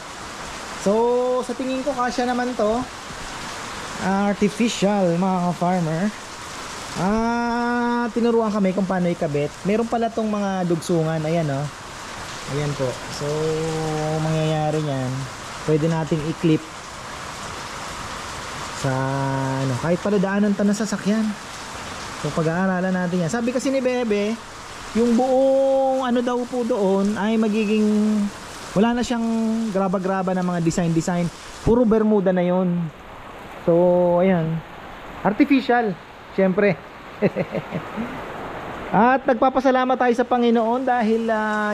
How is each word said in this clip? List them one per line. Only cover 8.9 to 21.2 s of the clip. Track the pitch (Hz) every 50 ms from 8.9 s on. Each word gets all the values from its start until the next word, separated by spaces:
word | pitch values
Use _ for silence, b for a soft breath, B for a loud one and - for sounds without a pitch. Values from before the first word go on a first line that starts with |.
| 190 180 180 175
ikabit. | 175 - 180 151 143 143 147 147 - - -
Meron | 180 208 220 233 226
pala | 247 233 233 226
tong | 220 226 220 214
mga | 208 202 202 196 190 185 180 170
dugsungan, | 175 160 - - 180 165 160 160 160 160 151
ayan, | 156 165 170 160 143
oh. | 135 135 147 143 - - - - - - - - - - - - - - - - 135
Ayan | 147 147 147 139
po. | - 135 127 120 - - 120 -
So, | - 147 143 151 156 156 160 156 156 160 160 160 160 160 156 156 151 156 156 156 160
mangyayari | 156 156 160 156 156 156 156 151 151 151 151 156 151
niyan, | 147 135 131 127 127 131 135 135 120 - - - - - - -
pwede | 156 156 151 151
nating | 165 165 160 160 147 170 156 143 165
i-clip | 151 - - 160 156 156 - - - - - - - - - - - - - - - - - - - - - - - - - - - - - - - - - - - - - - - - - - - -
sa, | - 135 131 131 135 135 135 139 135 135 135 135 135 131 135 135
ano, | 135 135 127 123
kahit | 139 160 180 170
pala | - 202 208 196
daanan | 185 190 196 208 208 208 202
to | - 202
ng | 202 208
sasakyan. | 208 226 196 208 190 - 190 214 220